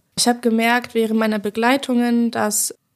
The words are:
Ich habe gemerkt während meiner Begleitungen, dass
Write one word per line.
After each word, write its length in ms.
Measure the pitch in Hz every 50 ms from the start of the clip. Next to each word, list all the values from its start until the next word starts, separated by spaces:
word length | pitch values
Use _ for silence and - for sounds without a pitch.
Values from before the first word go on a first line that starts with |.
| _ _ -
Ich 100 | - -
habe 120 | 240 240 240
gemerkt 560 | - 240 220 226 226 233 240 247 240 - -
während 240 | 233 226 220 220 220
meiner 200 | 220 220 214 214
Begleitungen, 920 | 196 208 202 226 226 240 269 277 277 - 254 240 240 240 233 233 233 233
dass 440 | 226 226 214 208 208 - - - - _ _ _ _